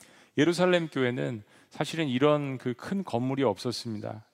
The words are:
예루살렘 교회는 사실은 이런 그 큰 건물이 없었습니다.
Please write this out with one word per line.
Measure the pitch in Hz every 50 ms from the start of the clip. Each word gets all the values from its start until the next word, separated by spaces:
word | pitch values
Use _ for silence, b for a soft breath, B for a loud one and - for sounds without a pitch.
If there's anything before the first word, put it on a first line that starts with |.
| B B B B B B B
예루살렘 | 127 147 165 175 156 180 180 180 175 165
교회는 | 151 - 139 131 123 123 135 143 139 123 107 107 b b b b b
사실은 | - - 156 - - 160 160
이런 | 139 123 123 139 147 151 147 143 139 135
그 | 123 - 127 120
큰 | - - - 196 196 185
건물이 | - - 120 127 131 170 139 135
없었습니다. | 113 98 - - 123 113 - - 117 110 101 107 113 110 110 - _